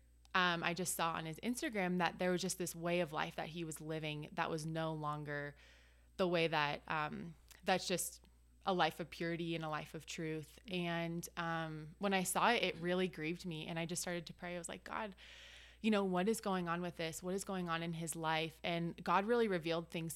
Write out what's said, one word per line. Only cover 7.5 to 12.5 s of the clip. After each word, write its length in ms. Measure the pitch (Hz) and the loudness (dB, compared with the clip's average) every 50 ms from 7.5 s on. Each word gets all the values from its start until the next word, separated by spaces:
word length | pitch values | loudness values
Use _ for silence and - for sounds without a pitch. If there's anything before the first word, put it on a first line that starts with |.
| - - - | -20 -4 0
that's 220 | 202 190 180 - | 2 2 2 2
just 340 | - 180 165 - - - - - - - - - - - - - | 0 0 0 -2 -4 -8 -12 -18 -20 -20 -20 -20 -20 -20 -6 -2
a 80 | 196 185 | 0 4
life 260 | 175 160 160 - - | 4 4 4 4 0
of 100 | 170 - | -8 -8
purity 460 | - - 175 170 170 165 175 165 165 | -6 -4 -4 -2 -2 -2 -2 -2 -2
and 100 | 160 160 | -2 -2
a 40 | 156 | -4
life 240 | 151 151 156 - - | -4 -4 -6 -8 -10
of 120 | 156 - | -12 -10
truth. 540 | - - 175 160 156 156 156 151 - - - - - | -8 -6 -4 -4 -4 -4 -4 -6 -10 -16 -18 -8 -4
And, 560 | 185 180 175 170 170 170 170 165 170 170 - - - | -2 -2 0 0 0 0 0 -2 -2 -4 -6 -6 -4
um, 500 | 175 170 165 165 165 160 160 156 151 156 151 - - | -4 -2 0 0 -2 -2 -4 -6 -8 -10 -12 -4 -2
when 140 | 196 196 196 | 2 2 4
I 100 | 185 180 | 4 2
saw 260 | - - 170 175 | 2 4 4 6
it, 140 | 220 | 6